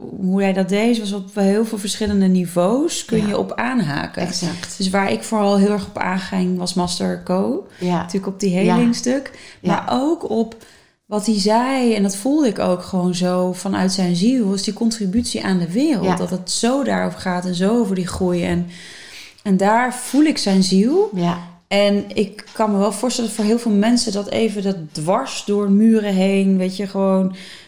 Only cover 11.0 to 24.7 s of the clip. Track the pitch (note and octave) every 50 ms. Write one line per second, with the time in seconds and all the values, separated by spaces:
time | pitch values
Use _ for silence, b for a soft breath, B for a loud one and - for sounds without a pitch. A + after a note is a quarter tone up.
11 | B - G#3 G#3 G3+ A#3 G#3+ G3+ F#3+ G#3 G#3+ A#3 B3 C4 C4+ C4 B3 A#3 A3 G#3
12 | G3 G3+ F#3+ - - C4 D4 D#4 D4 A3+ G3 - - F#3 F3+ F3+ F3+ - - F#3
13 | F3+ F3+ F3 F3 F3+ F3+ F3+ F3+ F3+ F#3 F3+ F3+ - G3 G3 G3 F#3 F#3+ F#3 G3
14 | F#3 F3 F3 E3+ F#3+ A#3+ C4+ B3+ A3 F#3+ G3 G3 - G#3+ G#3 - A#3 A3+ A3 -
15 | G3+ F#3 F#3 A#3+ A#3+ - - A3 - G3 F#3+ F3 F3 D#3+ F3 A#3+ D4 E4 C#4 F#3+
16 | F#3+ F#3 F3+ F3+ F3+ F3 F3+ F3+ F3+ - - - A3+ A#3 C4 C#4 C4 A3 G3 F3+
17 | F#3 F3+ E3+ - - F#3+ F3 F3+ F3 F#3 F3+ E3+ F#3+ G3 A#3 A#3+ A3+ F#3+ G3 F#3
18 | F3 F3+ - - F#3+ F3+ F3+ F3 F3 F3+ F3 F3 F3 F3 F3 B B B B B
19 | B B B B B B B B B G#3 F#3+ F#3+ F#3+ G3+ A3 A#3 B3 B3 B3 -
20 | - - - C#4 D4+ D#4 - - - G3+ F#3+ F#3+ F#3+ F#3 F#3 F#3+ G3+ B3+ D#4+ F#4+
21 | G#4+ A4 G#3 F3+ F3 E3+ F3 F3 - - - - _ - G3 G3+ G#3 G3+ G3+ G3+
22 | G3+ - - A3 G#3 G3 - - - - - - A3 G#3+ G3+ G3 G3 A3 G3 -
23 | - B3+ A#3+ - A#3 A3 - - G#3 G#3 A3+ A#3 - A#3 G#3 G3+ G#3 A3+ B3 A#3+
24 | - A3 G3 G3+ G3+ - - A3 A3+ A3 G3 G#3 F#3+ G3